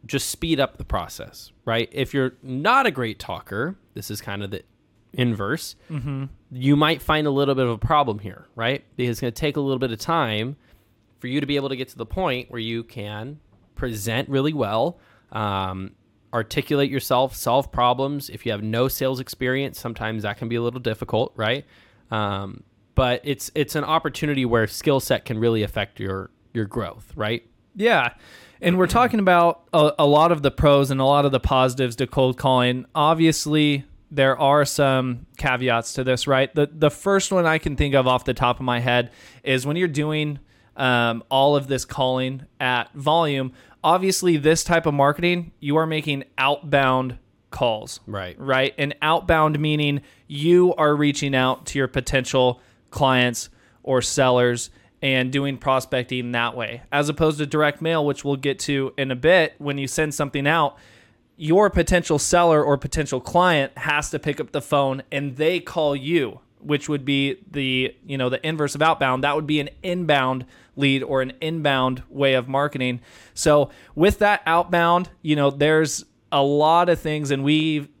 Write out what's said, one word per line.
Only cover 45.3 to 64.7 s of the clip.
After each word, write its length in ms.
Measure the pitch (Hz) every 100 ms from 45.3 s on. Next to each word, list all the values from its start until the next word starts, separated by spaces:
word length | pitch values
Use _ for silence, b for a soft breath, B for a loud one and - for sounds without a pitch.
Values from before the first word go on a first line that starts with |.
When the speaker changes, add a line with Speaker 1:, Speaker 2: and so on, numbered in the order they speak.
| 175 165 -
Speaker 2:
you 160 | 143 151
are 80 | 160
making 360 | 156 147 139 - -
outbound 800 | 135 143 147 143 135 131 131 120 _ _ _
calls. 480 | - 123 107 110 - -
Speaker 1:
Right. 340 | 104 90 90
Speaker 2:
Right? 340 | 135 131 135 -
And 180 | 143 -
outbound 580 | 151 165 175 165 156 151
meaning 420 | 151 151 147 143 b b b
you 460 | 143 151 175 180 170
are 200 | 151 147
reaching 380 | 147 143 143 135
out 300 | 131 127 -
to 120 | 139
your 80 | 131
potential 760 | - 123 135 123 135 127 120 b b b
clients 600 | - 139 127 123 117 - b b b
or 180 | - 131
sellers 680 | 120 - 131 123 123 120 - b b _
and 300 | 139 131 127
doing 260 | 139 139 135
prospecting 760 | - 131 127 131 123 127 120
that 220 | 120 120 117
way, 280 | 113 117 -
as 180 | 143 147
opposed 280 | 151 160 147
to 60 | 147
direct 360 | 151 151 147
mail, 240 | 160 165 147
which 180 | 135
we'll 120 | 143 139
get 240 | 139 135
to 340 | - 139 135 -
in 120 | 135
a 40 | 127
bit. 380 | 147 185 156 -
When 200 | 143 139
you 100 | 139
send 260 | - 156
something 320 | 143 143 143 143
out, 300 | 165 147 - b b b b b _
your 320 | 151 175 208
potential 480 | 185 170 180 165 151
seller 440 | - 175 175 156
or 140 | 139 143
potential 420 | 135 - 143 131
client 560 | - 170 180 160 135 -
has 340 | - 147 147
to 80 | 151
pick 200 | - 143
up 120 | 143
the 100 | 151
phone 400 | -